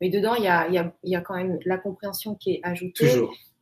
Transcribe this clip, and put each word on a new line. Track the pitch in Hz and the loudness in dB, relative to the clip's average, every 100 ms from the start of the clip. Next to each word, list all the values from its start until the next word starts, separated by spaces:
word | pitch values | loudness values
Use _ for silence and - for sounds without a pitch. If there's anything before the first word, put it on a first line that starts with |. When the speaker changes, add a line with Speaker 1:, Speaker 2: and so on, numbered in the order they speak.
Speaker 1:
Mais | 185 | 0
dedans, | 202 214 | 2 2
il | 240 | 2
y | 196 | 4
a, | 170 165 | 4 4
il | |
y | 180 | 0
a, | 170 - | 0 -6
il | 180 | -4
y | 180 | -4
a | |
quand | 175 185 | -4 -4
même | 185 165 | -4 -2
la | 180 185 | -2 -2
compréhension | 202 185 202 196 214 | -4 -8 -8 -8 -8
qui | 202 196 | -6 -4
est | 175 | -2
ajoutée. | 175 175 180 - 143 | -4 -6 -8 2 4
Speaker 2:
Toujours. | 127 113 - _ _ | 4 0 -6 _ _